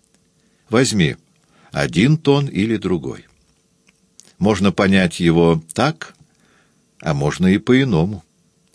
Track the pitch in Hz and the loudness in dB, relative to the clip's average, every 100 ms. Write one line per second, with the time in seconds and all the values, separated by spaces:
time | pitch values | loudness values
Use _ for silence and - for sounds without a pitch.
0 | _ _ _ _ _ _ - 110 131 107 | _ _ _ _ _ _ -4 0 0 0
1 | 78 60 _ _ _ _ _ 73 71 80 | -2 -4 _ _ _ _ _ -6 -2 2
2 | 123 156 143 143 139 87 110 107 92 90 | 2 2 2 0 0 -4 -2 -2 -4 -4
3 | 67 53 - _ _ _ _ _ _ _ | -6 -14 -18 _ _ _ _ _ _ _
4 | _ _ _ - 98 104 98 87 98 98 | _ _ _ -4 0 2 0 0 2 2
5 | 92 - 87 82 85 82 - - 131 160 | 0 0 2 4 4 2 -2 -2 -2 -2
6 | - - _ _ _ _ _ _ _ _ | -14 -20 _ _ _ _ _ _ _ _
7 | 78 71 71 78 92 98 - 127 135 85 | -6 -4 -4 -2 0 0 2 0 2 0
8 | 87 101 - _ _ _ _ | -2 -6 -16 _ _ _ _